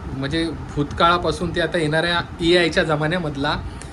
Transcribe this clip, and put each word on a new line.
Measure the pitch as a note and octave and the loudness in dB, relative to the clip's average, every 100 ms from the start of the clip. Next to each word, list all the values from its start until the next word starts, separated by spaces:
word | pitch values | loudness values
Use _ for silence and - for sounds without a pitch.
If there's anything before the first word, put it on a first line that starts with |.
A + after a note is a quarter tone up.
| - | -8
म्हणजे | C3+ C#3 E3 E3 | -6 -4 -2 -2
भूतकाळापासून | C3+ - D3 C#3+ - E3+ F3 D#3+ D3+ F3 E3 | -4 -8 -4 -4 4 4 4 2 -2 -2 -2
ते | |
आता | D#3+ F3 | 0 0
येणाऱ्या | D3+ D#3 E3+ F3 E3+ - | 0 2 2 0 -4 -2
एआयच्या | E3+ F3 E3 E3+ | 4 4 4 2
जमान्यामधला | D#3+ D3 D3+ F3+ D#3 C#3 D3 F3+ - - - | 2 2 0 0 -2 -2 -2 -2 -6 -12 -14